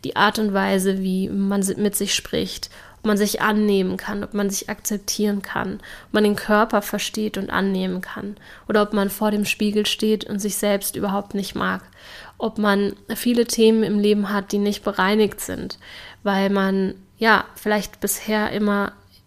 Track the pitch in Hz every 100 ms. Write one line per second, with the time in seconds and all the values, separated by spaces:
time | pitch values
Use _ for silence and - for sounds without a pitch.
0 | 139 - 202 226 214 196 196 196 190 190
1 | 190 185 190 202 196 202 196 - 208 -
2 | 202 - - 160 190 - - - - -
3 | 214 208 208 - 214 214 214 196 185 190
4 | - 202 208 208 202 196 - 214 - 208
5 | - - 208 202 196 - 190 208 - -
6 | - 214 208 208 - 208 226 208 202 214
7 | - - 214 196 196 - 196 190 185 185
8 | 185 - 202 208 - - - 214 208 214
9 | 196 196 214 208 208 - 214 208 208 -
10 | 214 214 - 202 208 190 208 202 196 -
11 | 202 196 202 202 190 - 185 185 - -
12 | - - - - 220 226 208 202 202 -
13 | - 220 240 240 226 - 220 220 220 208
14 | 202 208 196 208 196 202 202 208 - 202
15 | 185 214 208 - - - - - - -
16 | - - 202 196 196 196 190 190 190 -
17 | - _ 226 208 - - 214 208 196 -
18 | - - - 214 214 - 214 202 202 -
19 | - -